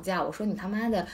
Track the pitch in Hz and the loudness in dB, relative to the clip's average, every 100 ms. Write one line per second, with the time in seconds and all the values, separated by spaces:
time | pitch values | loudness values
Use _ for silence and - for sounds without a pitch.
0 | 190 180 147 - 214 - 190 208 233 202 | -2 0 0 0 -2 -2 -2 0 2 2
1 | - | 0